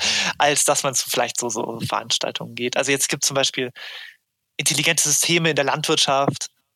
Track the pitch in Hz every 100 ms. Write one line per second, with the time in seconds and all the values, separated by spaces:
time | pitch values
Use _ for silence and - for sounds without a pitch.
0 | - - 185 - 147 143 - 143 139 127
1 | - - 120 - 120 113 113 117 - 107
2 | 117 - - - 117 117 123 - 139 139
3 | - 143 - 139 131 - 123 - - -
4 | - - _ _ _ - 143 156 160 160
5 | 151 139 - 170 165 143 139 139 151 156
6 | - 135 139 - - - _